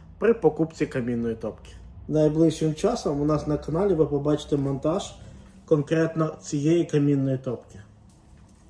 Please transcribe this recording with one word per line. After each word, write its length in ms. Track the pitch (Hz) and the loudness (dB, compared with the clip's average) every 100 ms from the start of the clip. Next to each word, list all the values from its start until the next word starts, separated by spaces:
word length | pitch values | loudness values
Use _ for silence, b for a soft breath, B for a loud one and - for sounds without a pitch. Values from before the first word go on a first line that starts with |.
| B - | B -2
при 140 | 214 | 0
покупці 520 | 226 156 - 160 - 147 | 2 2 2 -2 -2 -4
камінної 500 | 135 120 120 117 110 | -2 -4 -2 -4 -4
топки. 340 | 110 - - - - - - | -8 -10 -16 -20 -20 -16 -2
Найближчим 680 | 151 151 156 165 - 156 151 | 2 4 6 4 4 -2 0
часом 460 | 202 247 185 143 | -2 0 -2 0
у 40 | 147 | 0
нас 220 | 151 - | 0 0
на 100 | 196 | -4
каналі 360 | - 160 202 | -2 0 2
ви 120 | 160 139 | 2 2
побачите 520 | 143 147 147 - 143 | 2 0 0 0 -2
монтаж 540 | 139 135 151 190 - - B B B B - | 0 -2 -2 -2 -6 -14 B B B B 0
конкретно 680 | 151 139 160 160 156 156 - | 0 2 0 0 0 -4 -4
цієї 440 | - 147 147 170 160 | -6 -2 2 2 2
камінної 520 | 151 143 139 135 131 | 2 2 2 2 -2
топки. 420 | 131 113 - 98 - - - - - - - - - | -4 -8 -10 -20 -20 -20 -20 -20 -20 -20 -20 -20 -20